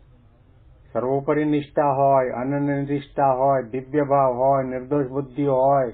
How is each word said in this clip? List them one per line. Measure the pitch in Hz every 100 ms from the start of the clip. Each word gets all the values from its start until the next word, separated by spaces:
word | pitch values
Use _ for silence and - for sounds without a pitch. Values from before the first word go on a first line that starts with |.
| - - _ _ _ - - - -
સર્વોપરી | 117 127 139 143 151
નિષ્ઠા | 151 147 143 - 143
હોય, | 135 139 135 127
અનન્ય | 117 131 143 143 139
નિષ્ઠા | 139 143 143 - 139
હોય, | 127 135 135 113
દિવ્ય | 127 131 147
ભાવ | 139 139 135 123
હોય, | 135 139
નિર્દોષ | 127 127 127 147 127
બુદ્ધિ | 135 135 127 143
હોય. | 131 135 139 123